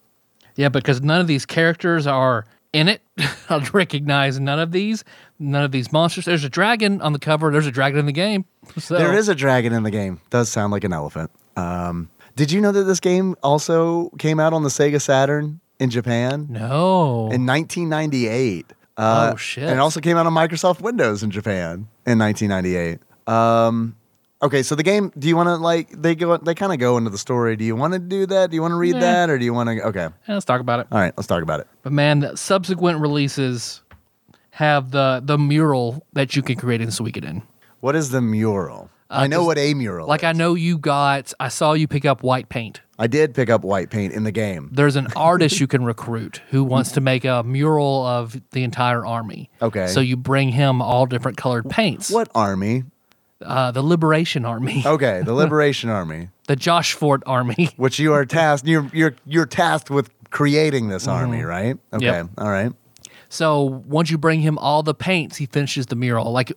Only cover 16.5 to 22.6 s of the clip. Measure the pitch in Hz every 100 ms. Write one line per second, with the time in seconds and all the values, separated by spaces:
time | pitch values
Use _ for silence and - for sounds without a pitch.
16.5 | 117 110 143 185 185 151 117 110 123 127
17.5 | 139 165 - 170 156 156 135 113 117 127
18.5 | 87 - - _ - 110 113 113 110 -
19.5 | - 147 131 151 160 160 170 165 165 165
20.5 | 165 185 170 196 240 123 104 107 98 110
21.5 | 95 85 90 107 _ - 113 107 104 104
22.5 | 95